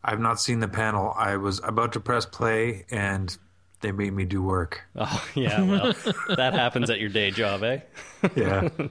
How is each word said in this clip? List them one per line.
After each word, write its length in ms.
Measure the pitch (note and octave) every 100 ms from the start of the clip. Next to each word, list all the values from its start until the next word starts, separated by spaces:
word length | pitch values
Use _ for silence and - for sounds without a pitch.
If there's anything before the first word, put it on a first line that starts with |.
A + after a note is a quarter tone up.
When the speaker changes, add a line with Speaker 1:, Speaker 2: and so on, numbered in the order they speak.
Speaker 1:
I've 160 | - A2
not 200 | A2+ A2+
seen 200 | - A#2+
the 80 | A2
panel. 440 | F#2+ A2 G#2 G2 G#2+
I 200 | G#2+ G2
was 240 | G2 F#2+
about 300 | - G#2+ A#2
to 80 | A2+
press 260 | - A#2+ -
play, 580 | - A#2 A2 A2+ G#2 -
and 460 | A2 G2+ G2 F#2 - _ _ _ -
they 100 | A2
made 200 | G2 G2+
me 120 | G2
do 180 | F#2+ G2
work. 400 | F#2+ F#2 E2 - - -
Speaker 2:
Oh, 280 | G#2+ - -
<laughs> 40 |
yeah, 260 | - B2+ G#2
well, 300 | F#3 G3 G#3 G#3 - - - F#3
that 180 | C3
happens 360 | B2+ A#2+ B2+ A2
at 80 | A2
your 80 | G#2+
day 200 | G2+ G2+
job, 320 | G2 G#2+ G2
eh? 180 | A2 C3+ - - - - F#3+
Speaker 1:
Yeah. 340 | - G2+ F#2+ D#3+ - C#3